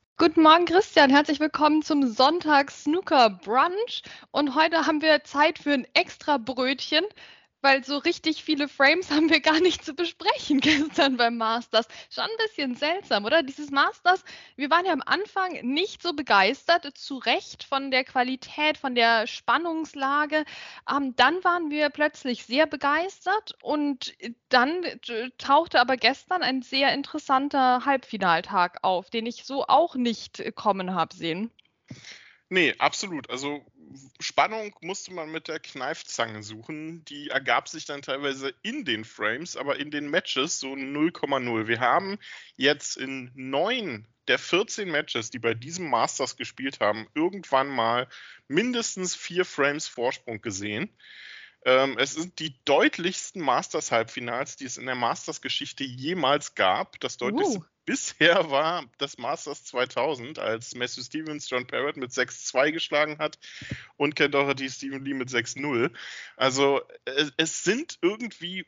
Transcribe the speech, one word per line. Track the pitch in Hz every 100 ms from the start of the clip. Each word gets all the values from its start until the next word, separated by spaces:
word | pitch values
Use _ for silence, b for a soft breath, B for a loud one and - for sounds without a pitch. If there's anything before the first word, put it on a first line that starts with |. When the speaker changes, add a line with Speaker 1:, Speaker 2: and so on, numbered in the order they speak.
| _ -
Speaker 1:
Guten | 320 330
Morgen, | 311 339
Christian. | 349 349 - 320 277
Herzlich | 277 302 294
willkommen | 302 - 302 311
zum | - 294 254
Sonntags-Snooker-Brunch. | 214 269 349 302 285 277 - 294 339 - 294 220 185 190 247 339 392 480 - B B B
Und | 277 285
heute | 302 320 320 311
haben | 302
wir | 311 302
Zeit | - 285 311 -
für | 285
ein | 277 -
extra | 330 359 - - 277
Brötchen, | 220 254 254 269 - 311 415 - B B B _
weil | 277 269
so | 254 285
richtig | 330 - 320 311
viele | - 285 285
Frames | - 277 349 -
<laughs> |
haben | 302 311
wir | 302
gar | 311 320
nicht | 359 -
zu | -
besprechen | 277 339 - 415 539 - 277
gestern | 294 294 302 - 277 247
beim | 233 233
Masters. | 220 233 - 220 - B B
Schon | -
ein | 415 453 440
bisschen | - 269 240
seltsam, | 294 381 - 208
oder? | 208 330
Dieses | 269 294 294
Masters, | 277 349 - 349 381 - B B
wir | - 277
waren | 330 381
ja |
am | 294
Anfang | - 330 415 392 370 311
nicht | 240 294 403 -
so | 349
begeistert, | 294 254 202 190 277 - 339 285 -
zu | - 262
Recht | 247 339 - -
von | - 269 277
der | 262
Qualität, | 262 254 247 254 - - 302 311
von | 269
der | 240 233 226 233
Spannungslage. | - - 269 349 320 302 285 269 285 302 311 294 B B B -
Ähm, | 277 269 240
dann | 254 359
waren | 370 349 302
wir | 302 294
plötzlich | 294 302 - 262 240
sehr | - 262 302
begeistert | 294 285 302 381 - 359 427 - -
und | - 302 294 262 - - 240 - -
dann, | 254 269 359
äh, | 339 233 - 226 254 -
tauchte | - 285 339 233
aber | 247 262
gestern | 247 269 - 359
ein | 262 262
sehr | - 269 269
interessanter | 277 - 302 - 262 285 277 254 247
Halbfinaltag | 269 269 - 214 185 165 - 190 180 -
auf, | 190 180 -
den | 233 233
ich | -
so | - 269 -
auch | 277 339 254
nicht, | 240 220 - -
äh, | -
kommen | - 214 190 185
hab | 180 160
sehen. | 180 165 170 226 _ _ _ - B B B B B -
Speaker 2:
Nee, | 185 139 -
absolut. | 147 - 202 151 -
Also | 131 143 147 _ _ - 135 135 -
Spannung | - - 175 220 208 -
musste | 170 196 -
man | 180 156
mit | 160 -
der | 156
Kneifzange | - 139 131 160 - - 113 107
suchen. | 104 110 113 151 160 170
Die | - 147 151
ergab | 131 131 123 -
sich | 156
dann | - 143
teilweise | 143 139 143 135 135 -
in | 220 285 165
den | 110
Frames, | 110 - 104 127 175
aber | - 143 135
in | 147
den | 147 147
Matches | 175 - 131 151 -
so | 135
null | 139 135 147 165
Komma | - 143 135
null. | 123 113 110
Wir | 117
haben | 123 160 196 202 B B B -
jetzt | 135 147 - -
in | 131 135 123
neun | 131 131 139 196 254 185 107 - _ -
der | 127
vierzehn | - 175 214 - 190
Matches, | 147 151 120 110
die | 120
bei | 117
diesem | 113 139 175 160
Masters | 117 143 - 127 -
gespielt | 117 - 135 -
haben, | 104 110 107
irgendwann | 147 170 196 - 135 139
mal | 127 113 120 127 B B B -
mindestens | 151 247 240 220 190 185
vier | - - 175
Frames | 180 - 143 147 -
Vorsprung | - 120 - - 107
gesehen. | 117 95 104 107 202 _ B B B B B B 131
Ähm, | 131 135 117
es | 139
sind | 156 180 -
die | 160 -
deutlichsten | - 147 240 - 175 - - 190
Masters-Halbfinals, | 139 127 - 156 - 117 117 127 120 120 139 -
die |
es | 127 -
in | 127
der |
Masters-Geschichte | 123 120 175 - - 135 - 143 -
jemals | 135 123 143 185 135 147 -
gab. | - 95 110 190 -
Das | 127 -
deutlichste | 240 254 392 196
Speaker 1:
Uh. | - _
Speaker 2:
bisher | - 254 - - 160 175 160
war | 139 160 175 123 -
das | 139 -
Masters | 123 165 143 147
zweitausend, | - 123 127 - 151 135 123 156
als | 101 113 - 123
Matthew | 123 -
Stevens | 120 156 156 147 -
John | 127 123
Parrott | 123 143 147
mit | 127
sechs | 131 123 -
zwei | - 127 151
geschlagen | 160 - 151 151 151
hat | 151 - B B B B B -
und | 143
Ken | 151 143
Doherty | 143 139 135 135
Stephen | - 135 135
Lee | 135
mit | 135 127
sechs | 120 113 135
null. | 147 120 135 B B B B B
Also, | 131 127 143 139 - -
es, | 127 135 151 -
es | 160 -
sind | 185 240 330 -
irgendwie | 190 214 233 - 175 190